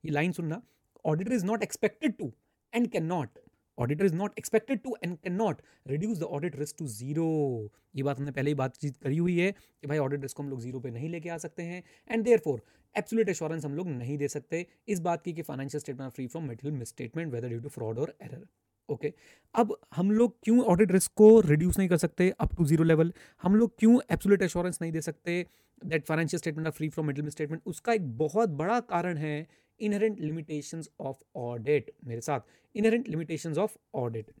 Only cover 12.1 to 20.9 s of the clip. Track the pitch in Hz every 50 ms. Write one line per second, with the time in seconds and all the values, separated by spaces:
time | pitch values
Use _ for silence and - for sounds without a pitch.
12.1 | 226 226 214 240 233 220 - 160 135 117 - _ _ _ _ _ _ 208 208 -
13.1 | 220 226 220 190 180 - 165 156 165 160 147 147 139 151 190 180 143 123 120 123
14.1 | 147 147 143 139 - 147 139 _ 165 165 175 _ _ _ _ - 208 180 165 175
15.1 | 170 165 _ 180 165 160 156 - 147 127 139 139 - 151 - - 135 123 135 131
16.1 | - - 131 120 - 165 165 139 117 110 - 143 151 131 117 - - - 127 113
17.1 | - 156 170 156 123 117 120 123 117 117 117 143 - - 113 110 113 117 143 -
18.1 | - _ 196 - - - 196 _ _ _ _ _ _ _ _ - 151 - - 147
19.1 | - _ _ - - _ _ _ _ 240 240 214 - - _ _ - - 180 196
20.1 | 214 220 240 240 - _ _ - 226 247 - 220 175 170 220 185